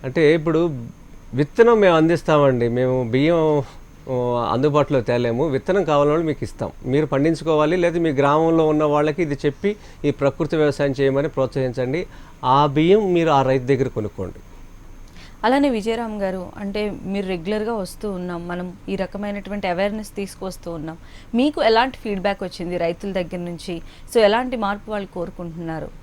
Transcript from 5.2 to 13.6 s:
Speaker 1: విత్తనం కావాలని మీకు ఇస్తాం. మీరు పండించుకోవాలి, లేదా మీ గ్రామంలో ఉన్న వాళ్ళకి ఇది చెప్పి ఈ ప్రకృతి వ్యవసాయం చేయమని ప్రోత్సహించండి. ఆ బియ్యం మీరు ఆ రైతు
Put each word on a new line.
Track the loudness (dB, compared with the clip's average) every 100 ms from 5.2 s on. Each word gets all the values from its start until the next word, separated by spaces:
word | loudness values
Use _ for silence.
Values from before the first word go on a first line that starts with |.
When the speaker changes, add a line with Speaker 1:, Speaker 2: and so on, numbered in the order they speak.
| 2 0 0
Speaker 1:
విత్తనం | -2 0 0
కావాలని | 2 2 4 2
మీకు | 0 -4
ఇస్తాం. | -6 -8 -10 -8 -2
మీరు | 0 0
పండించుకోవాలి, | 0 0 0 0 2 2 2
లేదా | 2 2
మీ | 0
గ్రామంలో | 2 2 4 4 4 4
ఉన్న | 2
వాళ్ళకి | 2 2 2 0
ఇది | -2 0 -2
చెప్పి | -2 -4 -4 -10 -4
ఈ | -4
ప్రకృతి | 0 -2 0 -2 2
వ్యవసాయం | 2 2 -2 2
చేయమని | 2 2 -2
ప్రోత్సహించండి. | -2 -2 -2 -4 -2 -4 -4 -6 -12 -20 -6
ఆ | 2 4 4
బియ్యం | 4 4 4 4
మీరు | 2 4
ఆ | 4
రైతు | 4 2